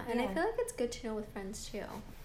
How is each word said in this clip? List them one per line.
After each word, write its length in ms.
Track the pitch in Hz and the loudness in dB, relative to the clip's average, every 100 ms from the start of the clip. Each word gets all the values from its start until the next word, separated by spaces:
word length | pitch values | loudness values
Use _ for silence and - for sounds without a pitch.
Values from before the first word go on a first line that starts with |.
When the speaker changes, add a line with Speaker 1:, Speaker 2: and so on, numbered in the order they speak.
| - | 2
Speaker 1:
and 120 | 240 | 2
I 20 | |
Speaker 2:
Yeah. 100 | 254 | 4
Speaker 1:
feel 100 | - 381 | 4 4
like 80 | 453 | 4
it's 140 | 494 | 0
good 180 | - 240 | 2 0
to 140 | - 226 | 0 -2
know 80 | 214 | -2
with 120 | 208 | -2
friends, 320 | 214 190 220 - | -4 -4 -6 -6
too. 140 | 208 - - - - | -6 -6 -6 -8 -10